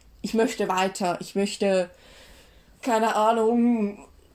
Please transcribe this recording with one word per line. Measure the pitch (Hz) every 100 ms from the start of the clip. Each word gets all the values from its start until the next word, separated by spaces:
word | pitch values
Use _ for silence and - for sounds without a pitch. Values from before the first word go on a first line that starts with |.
| - -
ich | 202
möchte | 220 247 - 202
weiter, | 185 190 - 185 -
ich | 185 196
möchte, | 202 - 202 190 180 - - - - - - - _ -
keine | 269 226 226 208
Ahnung, | 220 233 220 240 240 233 202 202 - - _